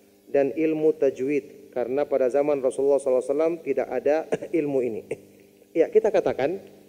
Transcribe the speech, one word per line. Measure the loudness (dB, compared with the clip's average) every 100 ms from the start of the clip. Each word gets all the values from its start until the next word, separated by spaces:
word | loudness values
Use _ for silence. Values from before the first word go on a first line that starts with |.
| _ _ -2
dan | 0 0 0
ilmu | 0 2 2 2
tajwid, | 0 0 -2 -2 -4 -12 -10 -6
karena | -2 -2 0
pada | 0 2
zaman | 2 0 0
Rasulullah | -2 0 2 2
sallallahu | 2 0
alaihi | 0 0
wasallam | 0 -2
tidak | -4 -4 -4
ada | -2 0 0 -2 -6
<clears throat> | -4 -2
ilmu | 0 0
ini. | -2 -4 -8
<clears throat> | -12 -14 -20 -20 _ _ 0
Ya, | 2
kita | 4 4
katakan, | 2 0 0 -2 -4 -10 -20